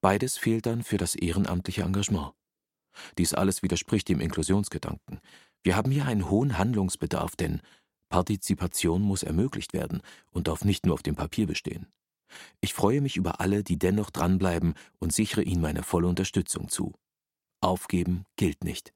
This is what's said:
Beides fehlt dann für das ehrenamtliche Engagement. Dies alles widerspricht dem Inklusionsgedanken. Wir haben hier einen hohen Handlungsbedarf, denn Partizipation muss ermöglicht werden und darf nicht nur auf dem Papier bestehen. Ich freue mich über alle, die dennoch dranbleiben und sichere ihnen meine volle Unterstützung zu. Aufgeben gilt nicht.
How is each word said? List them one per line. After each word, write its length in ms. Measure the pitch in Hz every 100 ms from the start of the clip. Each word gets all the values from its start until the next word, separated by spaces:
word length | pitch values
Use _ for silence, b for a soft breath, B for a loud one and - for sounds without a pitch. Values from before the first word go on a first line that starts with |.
Beides 360 | - 101 127 -
fehlt 300 | - 113 117
dann 160 | 117
für 140 | - 101
das 180 | 90 -
ehrenamtliche 680 | 87 92 98 90 90 92
Engagement. 520 | 85 98 101 92 71 _ _ _ _ _ _ B B -
Dies 160 | 87
alles 300 | - 95 92
widerspricht 440 | 92 87 - 107 -
dem 120 | 80
Inklusionsgedanken. 1000 | 82 - 80 98 101 80 - - - - B B B B
Wir 120 | - 90
haben 140 | 113
hier 160 | 139 143
einen 240 | 107 87
hohen 300 | 98 139 117
Handlungsbedarf, 760 | 113 113 92 - - - 82 -
denn 260 | 80 76 b b b _ _
Partizipation 920 | 90 90 101 - 95 92 - 85 87
muss 220 | 104 95
ermöglicht 500 | - 80 127 - -
werden 300 | - 71 - B B B
und 180 | - 87
darf 160 | 80
nicht 220 | 101 98 87
nur 80 |
auf 80 | 78
dem 140 | - 73
Papier 320 | - - 104
bestehen. 400 | - - - - _ _ _ _ B B B
Ich 120 | -
freue 260 | - 101 139
mich 160 | 139 -
über 240 | 87 -
alle, 240 | 90 101
die 140 | 101 87
dennoch 320 | 90 101 104
dranbleiben 640 | - 87 95 92 85 85 - B B
und 140 | 85
sichere 300 | - 107 -
ihnen 180 | - 90
meine 220 | 78 78
volle 240 | - 87 87
Unterstützung 600 | 87 95 - 82 - -
zu. 260 | - - - _ _ _ _ _ _
Aufgeben 640 | 95 92 - 92 87 90 92 -
gilt 280 | 92 -
nicht. 300 | 85 - -